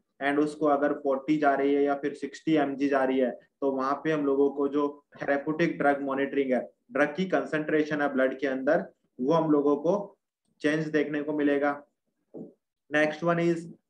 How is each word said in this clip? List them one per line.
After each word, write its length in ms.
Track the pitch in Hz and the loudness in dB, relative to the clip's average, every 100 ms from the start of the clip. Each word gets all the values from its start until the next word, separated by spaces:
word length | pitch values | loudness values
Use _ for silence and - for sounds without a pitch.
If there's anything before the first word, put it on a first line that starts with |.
| _ _ | _ _
and 160 | 135 143 | -2 2
उसको 280 | 151 - 151 | 0 0 2
अगर 260 | 139 143 | 2 2
फ़ोर्टी 460 | 143 139 131 - 151 | 0 -2 -2 0 2
जा 160 | 143 | 2
रही 200 | 135 139 | 2 2
है 80 | 143 | 2
या 120 | 143 | 2
फिर 200 | 139 147 | 0 -4
सिक्सटी 400 | 135 135 - - 156 | -6 -10 -8 0 2
एमजी 320 | 139 135 139 | 0 0 0
जा 160 | 139 | 2
रही 140 | 131 131 | 2 2
है, 120 | 123 - - _ | 0 -2 -14 _
तो 100 | 139 | -2
वहाँ 280 | 131 135 143 | 0 -2 -2
पे 80 | 156 | -2
हम 140 | 156 143 | 0 0
लोगों 240 | 139 143 | 2 2
को 180 | 143 139 | 2 -2
जो 360 | 143 143 - _ - | 0 -2 -4 _ -10
therapeutic 560 | 147 143 151 151 139 135 | -2 -2 -2 -2 -2 0
drug 240 | 147 139 | 0 0
monitoring 500 | 139 135 139 139 131 | -2 -2 -2 0 0
है, 160 | 123 - - _ | 0 -2 -12 _
drug 220 | 127 147 180 | -2 -2 0
की 80 | |
concentration 800 | 185 147 131 151 156 156 151 151 | -2 -2 -2 -4 0 0 0 -2
है 100 | 143 | -2
blood 260 | 135 131 131 | 0 0 0
के 80 | 139 | -4
अंदर, 400 | 131 135 175 190 - _ - | -2 0 0 -2 -12 _ -6
वो 120 | 131 | 0
हम 180 | 165 156 | 0 4
लोगों 260 | 147 143 143 | 2 4 2
को 380 | 165 196 - - _ _ _ _ | 2 -2 -4 -14 _ _ _ _
change 260 | 147 156 156 | -2 -2 0
देखने 340 | 156 147 147 | 0 0 -2
को 100 | 147 | -4
मिलेगा। 500 | 147 143 139 143 143 - _ _ _ _ - - - _ _ _ | -2 0 2 0 -2 -10 _ _ _ _ -18 -18 -20 _ _ _
Next 300 | 151 151 151 | 0 0 0
one 160 | 170 170 | 0 2
is 280 | 170 165 170 - _ | 2 0 -4 -18 _